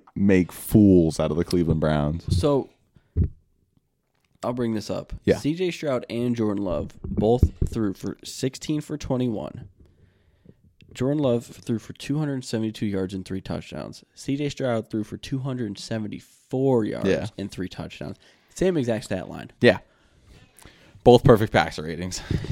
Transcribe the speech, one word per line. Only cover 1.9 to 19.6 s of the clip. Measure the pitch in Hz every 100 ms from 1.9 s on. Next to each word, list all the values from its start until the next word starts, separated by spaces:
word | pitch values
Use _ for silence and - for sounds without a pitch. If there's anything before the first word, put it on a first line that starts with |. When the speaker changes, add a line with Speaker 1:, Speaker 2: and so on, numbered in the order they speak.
| 76 73 85 - 90
Speaker 2:
So, | 147 139 - _ _ _ _ - 143 - _ _ _ _ _ _ _ _ _ _
I'll | 117
bring | 127 117
this | 110 -
up. | 92 - -
Speaker 1:
Yeah. | - -
Speaker 2:
C | 139
J | 165 185
Stroud | - 151 123 -
and | 117 123 117
Jordan | 107 101
Love | 98 78 - -
both | - 92 104 123 - - -
threw | 117 104
for | 92 101 -
sixteen | - - 135 - - 151
for | - 151
twenty-one. | - 127 127 104 - - - _ - _ _ _ _ _ - _ _ _ -
Jordan | - 127 151
Love | 135 120 -
threw | - - 113
for | -
two | - - 147
hundred | 147 135
seventy-two | - 113 110 - 110
yards | 95 92
and | 95
three | 92 95
touchdowns. | - 85 - 73 55 - _
C | - - 139
J | 147
Stroud | - 131 113 110
threw | 107
for | 107 -
two | - 135
hundred | 135 127 107 95
seventy-four | - 113 104 - - _ _ 131 135 120
yards | 104 - 95
Speaker 1:
Yeah. | 85 107 -
Speaker 2:
and | 98
three | - 92
touchdowns. | - 80 - - - _ _ _
Same | - 185 165
exact | 120 107 -
stat | 95 67
line. | 80 - _